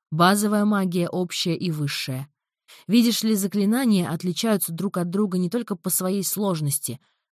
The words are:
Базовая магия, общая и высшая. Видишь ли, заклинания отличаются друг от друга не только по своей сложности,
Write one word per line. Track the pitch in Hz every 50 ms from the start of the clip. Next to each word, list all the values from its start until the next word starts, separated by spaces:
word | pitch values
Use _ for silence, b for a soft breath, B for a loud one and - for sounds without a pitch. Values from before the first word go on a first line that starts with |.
| _ _
Базовая | 156 156 170 185 202 202 214 214 208 208 208
магия, | 208 208 196 190 180 170 180 175 -
общая | - 180 185 175 - - - 180 160
и | - 185 175
высшая. | 156 151 147 139 - - - - 127 131 139 - _ _ _ _ _ _ _ B B B B
Видишь | - 196 240 226 240 214 -
ли, | 214 220 220
заклинания | 190 196 190 - 208 196 202 226 262 277 226 208 185 175 -
отличаются | 165 160 - 180 165 - 226 226 214 190 - -
друг | 165 165 180 202 -
от | 185 175 175
друга | 175 196 214 190 185 185
не | 180 170
только | - 247 233 - 202
по | - - 185
своей | - - 185 185 196 202 180
сложности, | - - 202 208 196 175 156 151 143 139 - - - 120 - _ _ _ _ _ _